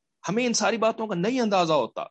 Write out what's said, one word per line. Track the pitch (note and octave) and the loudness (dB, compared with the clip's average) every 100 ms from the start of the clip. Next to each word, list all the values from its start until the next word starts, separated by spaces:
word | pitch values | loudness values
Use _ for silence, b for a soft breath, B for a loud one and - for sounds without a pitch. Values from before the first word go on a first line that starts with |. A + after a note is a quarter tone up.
| _ _ - | _ _ -4
ہمیں | G#3+ B3 | -2 0
ان | |
ساری | A3+ G3+ A3+ | 0 0 2
باتوں | A3 A3+ G#3+ | 0 0 -4
کا | F3 | -2
نہیں | G3 C4 | 0 0
اندازہ | A3+ G3 E3+ | 2 2 4
ہوتا۔ | D3+ A2+ - - | 2 0 -6 -12